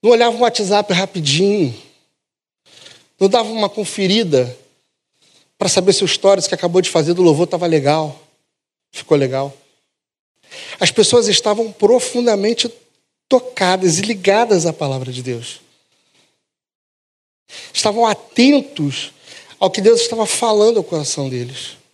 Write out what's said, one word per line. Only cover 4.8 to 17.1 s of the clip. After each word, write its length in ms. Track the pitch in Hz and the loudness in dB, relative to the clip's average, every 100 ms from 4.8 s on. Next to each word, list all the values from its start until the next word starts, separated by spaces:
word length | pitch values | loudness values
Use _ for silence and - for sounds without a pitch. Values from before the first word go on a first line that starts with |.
| _ _ _ _ _ _ _ _ | _ _ _ _ _ _ _ _
pra 100 | 196 | -2
saber 240 | - 185 | 0 2
se 100 | 190 | 0
o 60 | 185 | 0
stories 380 | - 196 196 - | 0 2 2 0
que 80 | |
acabou 260 | 180 175 180 | -4 -2 0
de 80 | 180 | 0
fazer 240 | 175 151 | 0 0
do 80 | 175 | 2
louvor 260 | 180 151 170 | 4 4 0
tava 200 | 175 175 | -2 0
legal. 520 | 160 139 156 156 135 _ _ _ _ _ _ _ | 0 0 -2 -4 -10 _ _ _ _ _ _ _
Ficou 240 | - - | -20 0
legal. 400 | 147 135 135 139 - _ _ _ _ _ _ _ _ _ - - - | 0 0 -4 -8 -12 _ _ _ _ _ _ _ _ _ -20 -18 -4
As 100 | - | -2
pessoas 380 | - 208 247 208 | 2 2 4 2
estavam 420 | 196 220 208 226 | 0 0 -2 -4
profundamente 1000 | - 208 247 247 247 240 208 202 233 233 - _ _ _ _ _ | 0 2 2 0 -2 0 0 0 -2 -4 -8 _ _ _ _ _
tocadas 720 | 254 254 - 185 185 185 160 | 0 0 -2 0 2 2 0
e 20 | |
ligadas 640 | 202 214 185 202 233 196 | -2 -2 2 2 4 2
à 80 | 165 | 0
palavra 400 | 156 147 135 127 | -4 -6 -6 -8
de 100 | 123 | -10
Deus. 380 | 127 120 117 - _ _ _ _ _ _ _ _ _ _ _ _ _ _ _ | -8 -8 -10 -18 _ _ _ _ _ _ _ _ _ _ _ _ _ _ _